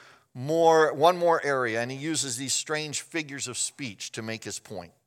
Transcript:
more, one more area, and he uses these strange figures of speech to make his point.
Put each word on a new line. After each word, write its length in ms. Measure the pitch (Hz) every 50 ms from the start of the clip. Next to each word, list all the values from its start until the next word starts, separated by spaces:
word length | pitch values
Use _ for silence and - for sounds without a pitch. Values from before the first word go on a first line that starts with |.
| - - - _ _ _ -
more, 600 | 123 123 147 160 165 170 165 160 160 160 147 -
one 240 | 160 156 170 185 175
more 260 | 175 170 165 156 -
area, 380 | 143 139 131 127 113 110 113
and 80 | 120 123
he 80 | 131 135
uses 400 | 139 160 160 143 135 139 120 123
these 160 | 139 127 -
strange 480 | - - - 156 151 156 151 135 -
figures 460 | - - - 165 156 139 139 139 127 131
of 100 | 117 -
speech 540 | - - - - 147 120 95 - - -
to 100 | - -
make 220 | 110 110 110 110 -
his 160 | 107 98 -
point. 340 | - - 110 92 87 80 _ _ _